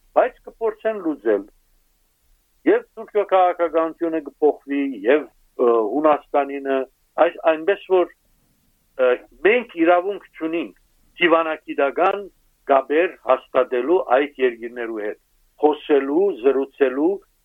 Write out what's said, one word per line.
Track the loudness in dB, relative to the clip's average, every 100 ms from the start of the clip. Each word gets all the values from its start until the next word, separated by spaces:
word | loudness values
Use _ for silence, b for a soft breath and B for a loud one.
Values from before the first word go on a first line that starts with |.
| _ 0
բայց | 0 -4
կփորձեն | -20 -6 -6 -4 -6 -6
լուծել։ | -6 -6 -2 -2 -4 _ _ _ _ _ _ _ _ _ _ _ 0
Եվ | 0
Թուրքիո | -2 -14 -6 -4
քաղաքականությունը | 0 4 2 2 -2 0 -2 -4 -4 -4
կփոխվի, | -8 0 0 0 -4 -4 -4 -4
և, | 2 2 0 _ _ 0
ը, | 2 2
Հունաստանինը, | 0 0 2 0 0 -4 -2 -6 -4 -4 -4 _ _ 0
այս, | 0 2
այնպես | -2 0 -2 -4 0
որ, | 0 0 -4 _ _ _ _ _ _ _ -2
ը, | 0 0 -6 _
մենք | 0 0 -2 0
իրավունք | 2 2 0 -8 -12
չունենք | -12 -8 -6 -8 -12 _ _ _ -2
դիվանագիտական | 2 2 0 -6 -8 -2 -2 0 0 -2 -8 _ _ _ 0
կապեր | 0 2 0 0 -4
հաստատելու | -2 -2 0 -2 0 -2 0 0 2
այդ | 0 0 -2
երկիրներու | -2 -2 -10 -10 -10 -8
հետ, | -8 -10 _ _ _ _
խոսելու, | 0 0 0 0 2 0 0 0
զրուցելու, | 0 0 -4 _ -2 0 -2 -2 -10 _